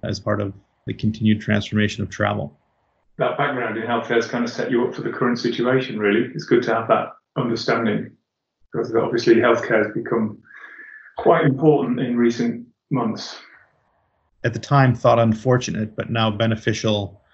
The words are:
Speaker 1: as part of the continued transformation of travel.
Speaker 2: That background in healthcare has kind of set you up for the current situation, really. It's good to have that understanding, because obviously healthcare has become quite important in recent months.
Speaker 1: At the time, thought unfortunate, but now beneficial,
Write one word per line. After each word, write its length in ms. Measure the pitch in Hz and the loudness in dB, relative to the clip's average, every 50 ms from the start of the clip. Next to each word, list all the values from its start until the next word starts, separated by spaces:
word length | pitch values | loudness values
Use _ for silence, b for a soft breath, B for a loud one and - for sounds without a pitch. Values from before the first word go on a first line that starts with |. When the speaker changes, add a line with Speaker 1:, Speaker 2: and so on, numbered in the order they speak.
Speaker 1:
as 160 | - 92 95 - | -8 -8 -8 -6
part 220 | - 107 104 104 | -4 -4 -2 -2
of 120 | 104 98 98 - _ _ _ _ _ | -2 -6 -8 -12 _ _ _ _ _
the 60 | - | -10
continued 480 | 110 - - 110 107 - 107 107 107 107 | -6 -2 -2 -2 -2 2 2 2 2 2
transformation 640 | - - 107 104 101 - 107 107 104 101 - - | 0 0 0 0 0 -2 0 0 0 0 -2 -6
of 80 | 95 87 | -8 -8
travel. 480 | - - 104 101 104 101 - - - _ _ _ _ _ _ _ _ _ _ _ _ - | -4 -2 -2 -2 -2 -4 -6 -8 -12 _ _ _ _ _ _ _ _ _ _ _ _ -4
Speaker 2:
That 200 | 127 127 - - | -4 -2 -2 -2
background 380 | 139 139 131 123 117 110 107 | -4 -2 -2 -4 -6 -4 -6
in 80 | 117 113 | -6 -4
healthcare 320 | 117 120 117 - - 120 | -4 -4 -4 -2 0 0
has 100 | 117 110 | 0 0
kind 160 | - - 120 | 0 -2 -4
of 80 | 120 117 | -4 -4
set 220 | - - - - | -4 -6 -2 0
you 120 | 120 117 123 - | 0 0 0 -2
up 40 | |
for 100 | - - | -4 -6
the 80 | - 113 | -8 -8
current 280 | - - - 120 120 117 | -4 -2 0 0 0 0
situation, 600 | - 117 - - 120 127 127 131 131 - 107 107 | -2 -2 -2 0 0 2 2 0 0 -2 -4 0
really. 320 | 104 101 101 113 123 127 - | 2 2 2 2 2 -2 -6
It's 100 | 156 - | -10 0
good 200 | - 131 113 - | 2 2 2 4
to 100 | 117 110 | 2 0
have 140 | 113 113 113 | 0 2 2
that 240 | 110 - - - - _ _ _ _ | 2 2 2 -2 -10 _ _ _ _
understanding, 760 | 131 120 120 117 113 - - 117 120 117 107 - - - - - _ _ _ _ _ _ _ _ _ _ _ | -4 -4 -2 -4 -2 -2 0 0 0 0 0 -2 -2 -4 -8 -14 _ _ _ _ _ _ _ _ _ _ _
because 200 | - 117 117 113 | -6 -6 -4 -2
obviously 440 | 110 113 113 113 120 113 - 120 113 | 0 0 0 0 -2 2 4 4 6
healthcare 500 | 110 120 120 113 110 - - 117 107 104 | 6 6 4 2 2 0 0 0 0 0
has 80 | 104 - | -2 -4
become 420 | 107 - - 123 113 110 107 107 B B B B B B B B B B B B B B B B | -6 -4 -2 -2 -2 -2 -4 -6 B B B B B B B B B B B B B B B B
quite 280 | - - - 170 160 156 | 0 2 4 4 4 4
important 560 | 139 127 - 156 151 147 - 123 120 123 - | 2 2 4 4 4 4 4 2 -2 -2 -2
in 160 | 127 120 120 | -2 -2 2
recent 500 | 120 120 117 113 - 120 117 113 - - - _ _ _ _ | 2 2 2 2 0 -2 -2 -4 -6 -12 -18 _ _ _ _
months. 480 | 135 123 117 110 107 - - - - b b b b b b b b _ _ _ _ _ _ _ _ _ _ _ _ _ | -2 -2 -2 -2 -4 -6 -10 -14 -16 b b b b b b b b _ _ _ _ _ _ _ _ _ _ _ _ _
Speaker 1:
At 100 | - 117 | -6 -4
the 60 | 110 113 | -4 -6
time, 380 | - - 143 143 135 127 117 | -2 2 4 6 6 4 4
thought 240 | - - 120 117 117 | 4 4 4 4 6
unfortunate, 720 | 117 113 107 - - 127 127 123 - - 110 107 107 107 - | 4 2 2 0 2 2 2 2 0 -2 -4 -6 -6 -6 -8
but 160 | - - - | -10 -8 -4
now 180 | 113 113 113 110 | -2 0 0 0
beneficial, 920 | 104 101 113 113 113 110 - 117 104 - - 110 104 104 101 95 - - _ _ | 0 0 0 0 -2 -2 -2 -2 -2 0 0 0 0 0 -2 -6 -10 -18 _ _